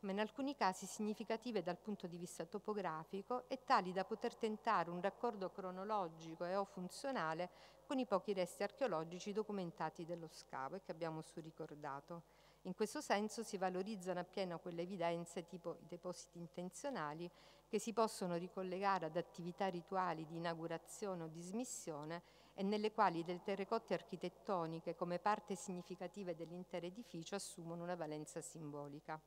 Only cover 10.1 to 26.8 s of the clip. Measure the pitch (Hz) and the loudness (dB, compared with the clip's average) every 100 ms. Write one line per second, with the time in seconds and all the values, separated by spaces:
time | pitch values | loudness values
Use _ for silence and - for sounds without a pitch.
10.1 | 175 160 - - 139 135 185 - 165 165 | -4 -6 -12 -8 -4 -4 -4 -6 -2 -2
11.1 | 160 156 - 160 - 156 147 147 139 - | -2 -6 -10 -12 -10 -10 -6 -6 -6 -8
12.1 | 170 - - - - 185 180 214 - - | -10 -10 -20 -20 -10 -6 0 0 0 4
13.1 | 202 214 - 220 196 185 180 196 214 180 | 4 4 -2 -4 0 2 2 0 -2 0
14.1 | 180 175 - 185 165 180 170 180 180 170 | 0 0 0 0 -2 -4 -4 -2 2 2
15.1 | 170 170 - 170 180 175 156 160 175 180 | 2 -2 -6 -6 -6 -6 -8 -10 -8 -6
16.1 | 170 - 170 170 - 180 - 285 233 151 | -8 -10 -12 -10 -6 -6 -4 -2 0 -2
17.1 | 156 175 - - - - 220 233 226 220 | -2 -6 -10 -20 -20 -2 -2 0 4 2
18.1 | - 185 170 185 - 185 180 196 190 160 | 4 0 0 -2 -4 -2 2 4 4 4
19.1 | 165 165 - 170 175 190 180 170 190 185 | 0 0 -4 -6 2 2 2 0 2 2
20.1 | 160 156 165 170 165 165 165 - - 208 | 0 -2 -2 0 0 -2 -4 -6 -6 -2
21.1 | 180 160 160 175 208 254 - - 151 151 | -2 -4 -6 -4 -2 -2 -4 -4 -4 -4
22.1 | 170 - - - - 196 214 214 214 202 | -6 -6 -20 -16 0 2 4 4 6 6
23.1 | 170 170 180 - 196 190 226 - 175 - | 6 0 -2 0 0 2 0 2 0 0
24.1 | 175 180 - - 190 160 165 175 165 170 | -4 -4 -6 0 2 2 -2 -4 -2 0
25.1 | 175 208 214 - 190 - 180 175 180 180 | 2 4 2 2 -4 -2 -6 -6 -8 -8
26.1 | 202 180 160 160 175 185 180 | -6 -6 -4 -6 -8 -6 -4